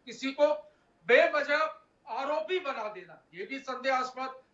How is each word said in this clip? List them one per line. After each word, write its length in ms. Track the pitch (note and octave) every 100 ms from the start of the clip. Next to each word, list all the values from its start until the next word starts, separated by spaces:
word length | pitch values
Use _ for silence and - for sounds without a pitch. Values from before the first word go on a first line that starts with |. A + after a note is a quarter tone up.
| B3
किसी 240 | A3 C4+
को 140 | C4+ D4 D4+ - _ _ _ -
बेवजह 640 | C4 E4+ D4+ C#4 D4+ D#4 - _ _ C#4
आरोपी 480 | A#3+ C#4+ D#4 D#4+ F#4
बना 300 | C#4 A#3+ G#3+
देना, 340 | G3 E3+ D#3 _
ये 120 | E3+ G#3+
भी 120 | C4+
संदेहास्पद। 840 | C4 B3 C4 C4 B3+ B3+ C4 - _